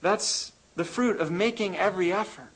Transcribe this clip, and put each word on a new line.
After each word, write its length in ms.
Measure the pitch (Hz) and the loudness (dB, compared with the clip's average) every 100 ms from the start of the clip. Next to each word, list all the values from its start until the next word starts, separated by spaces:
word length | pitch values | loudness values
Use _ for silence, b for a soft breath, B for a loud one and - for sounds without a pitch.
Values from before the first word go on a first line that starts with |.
That's 500 | 170 208 - - - - _ - | 2 2 0 -4 -6 -16 _ -6
the 100 | 165 | -4
fruit 340 | - 247 214 | 2 2 2
of 120 | 160 | 0
making 460 | 175 220 226 208 165 | 2 0 0 -4 0
every 340 | 190 185 175 | 0 2 0
effort. 380 | 190 214 - 123 | 2 -2 -8 -18